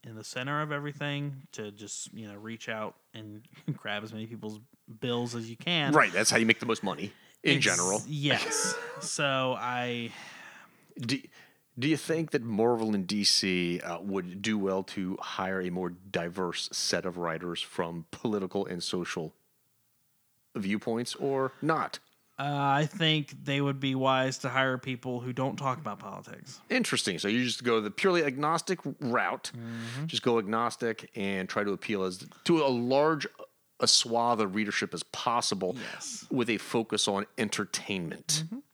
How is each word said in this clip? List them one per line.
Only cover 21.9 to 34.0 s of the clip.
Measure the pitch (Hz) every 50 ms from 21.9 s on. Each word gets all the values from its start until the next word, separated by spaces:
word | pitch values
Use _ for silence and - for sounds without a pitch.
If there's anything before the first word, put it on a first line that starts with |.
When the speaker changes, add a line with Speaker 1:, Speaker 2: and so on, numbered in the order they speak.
| - - _ _ _ _ _ _ _ -
Speaker 1:
Uh, | 135
I | 143 143 143 139 139 135 143 156
think | 151 - - 165 156 156 156 143 - - 135 135
they | 139 139 139
would | 143 139 139 135
be | 131 135 131
wise | 131 131 131 131 131 131 131 131 -
to | - 135
hire | 123 131 135 135 127 123
people | - 131 131 120 - 131 123 123
who | 120 127 123
don't | 135 139 135 - -
talk | 143 135 127 90
about | - 110 101 98
politics. | - 101 98 98 - - 104 - - - - - - _
Speaker 2:
Interesting. | - 262 226 - - 123 - 104 92 78
So | 87 101
you | 107 120 127
just | 120 110 - 120
go | 120 117 113
the | 107 104
purely | - - - 190 180 175 156
agnostic | 143 127 135 147 151 165 185 - - 185 175 - - 175 -
route, | 151 123 117 120 98 87 110 - - - -
Speaker 1:
Mm-hmm. | 123 117 113 117 117 113 117 117 131 147
Speaker 2:
just | 165 - 143
go | - 127 117 113
agnostic | 104 95 110 113 117 117 - - 123 117 110 - - - _
and | 117 101 98 98 95 95 95
try | - 110 104
to | 101
appeal | 98 92 - - 110 98 95
as | 92 92 - - - - - -
to | - 170 160 147
a | 139
large | 131 120 120 123 131 139 147 156 165 151 - - - - - - _ _ _ _ _ _
a | - 110
swath | - -